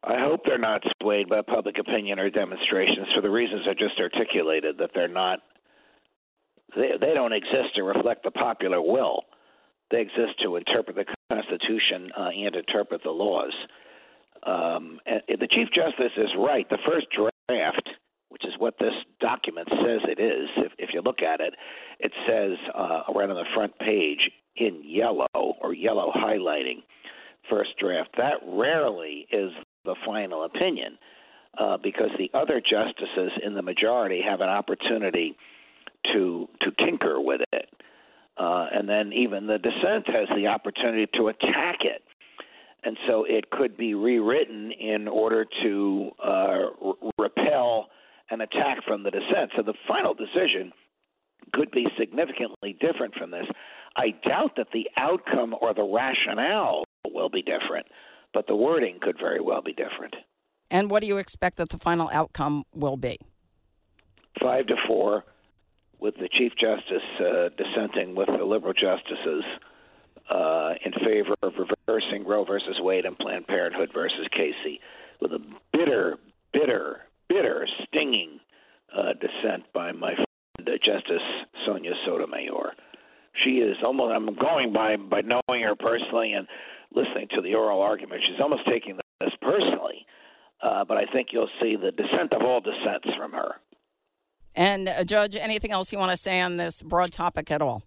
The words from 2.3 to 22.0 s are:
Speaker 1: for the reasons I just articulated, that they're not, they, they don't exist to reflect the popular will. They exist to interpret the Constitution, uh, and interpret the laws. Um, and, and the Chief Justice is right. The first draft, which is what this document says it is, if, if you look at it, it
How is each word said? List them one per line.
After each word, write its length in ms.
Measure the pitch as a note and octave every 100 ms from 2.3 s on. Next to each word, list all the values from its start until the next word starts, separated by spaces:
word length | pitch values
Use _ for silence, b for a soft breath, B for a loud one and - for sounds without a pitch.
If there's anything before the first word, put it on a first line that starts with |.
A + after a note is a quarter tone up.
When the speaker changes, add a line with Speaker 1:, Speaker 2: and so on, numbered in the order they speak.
| G#2+ F#2 F#2 - F#2+ F#2+ F#2+ F#2+ -
Speaker 1:
for 60 |
the 80 | G2+
reasons 340 | G#2+ A#2 G2+ G2
I 60 |
just 260 | F#2+ G#2 -
articulated, 800 | F2+ - A2+ G2+ D#2+ D#2+ D2+ D2
that 140 | -
they're 140 | F#2 F2
not, 320 | F2+ F#2 F#2 _ _ b b b b b _ _ _ _ _ _ -
they, 160 | C3 -
they 140 | C#3 D3+
don't 180 | A#2+
exist 400 | G#2+ - C3+ - -
to 60 |
reflect 420 | F#2+ G2+ A#2+ A#2
the 60 | -
popular 500 | - B2 A2 F#2 F2+
will. 440 | E2 B2 G2 - - b b b b b _
They 120 | A#2
exist 380 | G#2+ - A2+ -
to 140 | G2 F2
interpret 380 | F2 A2+ A2 F#2
the 100 | G2 - _
Constitution, 800 | A2 - F2 - A2 G2+ F#2 F#2 G#2
uh, 140 | F2+
and 260 | F2+ G2+ F#2
interpret 460 | - G#2+ G#2 E2
the 60 | -
laws. 440 | D#2+ G#2 F2 C2+ - - B B B B B B -
Um, 560 | - F2+ E2 E2 D#2+ D#2+ -
and, 160 | A2 -
and 120 | -
the 80 | A2+
Chief 220 | - A#3
Justice 380 | - D#3+ C3 B2 -
is 120 | G#2 F2+
right. 320 | B2 C#3 -
The 80 | G#2 -
first 200 | E3 - - A2 - -
draft, 400 | A#2+ D#2+ - - - _ _ _
which 160 | - -
is 80 | -
what 160 | A#2 -
this 160 | A2 - - _
document 500 | A#2+ B2+ - E2 -
says 300 | - A#2+ A2+
it 160 | G#2+ -
is, 300 | A2 C2 C3+ -
if, 140 | - -
if 120 | F#2
you 80 | E2+
look 220 | G#2 -
at 160 | D#2+ D#2+
it, 140 | E2 - B B B
it 120 | B